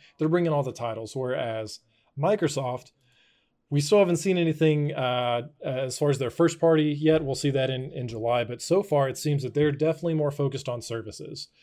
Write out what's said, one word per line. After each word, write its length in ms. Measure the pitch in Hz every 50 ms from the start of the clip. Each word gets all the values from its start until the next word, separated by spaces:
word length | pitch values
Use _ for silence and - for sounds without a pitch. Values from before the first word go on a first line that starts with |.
| - - _
They're 100 | _ 156
bringing 240 | 156 170 180 170 165
all 120 | 151 143 131
the 100 | 127 113
titles, 420 | - 120 117 110 110 113 107 -
whereas 640 | 135 127 127 127 - 123 117 110 110 110 104 - - _ _ _ _ _ _ _ 139
Microsoft, 720 | 151 185 214 - 170 143 - 139 131 123 127 123 - - _ _ _ _ _ _ _ _ _ _ _ _ _ _ _ _
we 120 | 143 147
still 180 | 143 - 208 202
haven't 180 | 196 175 170
seen 200 | 165 - 196 180
anything, 560 | 175 170 160 151 151 160 156 151 147 147 143 -
uh, 500 | 135 127 123 123 123 123 120 120 120 123 147 - _ -
as 340 | 143 127 131 135 127 -
far 120 | - 151 143
as 80 | 135 120
their 100 | 131 117
first 300 | - - 170 165 165 -
party 360 | 165 165 160 156 151 151 147 143
yet. 240 | 156 156 160 160 151
We'll 120 | 135 131
see 140 | - - 143
that 180 | 131 135 131 131
in, 220 | 131 127 131 - -
in 140 | 123 123
July. 360 | 113 117 110 113 117 120 120 120
But 180 | 110 120 -
so 220 | - - 170 196 202
far, 240 | - 156 143 135 135
it 80 | 131
seems 260 | - - 151 147 143 127
that 100 | 120 -
they're 180 | 143 151 147
definitely 420 | 139 120 151 160 156 156 170 170 160
more 140 | 156 147 143
focused 360 | 143 147 143 131 131 - - 127
on 120 | 120 117
services. 680 | - - 117 113 104 107 - - - - - - - - _ _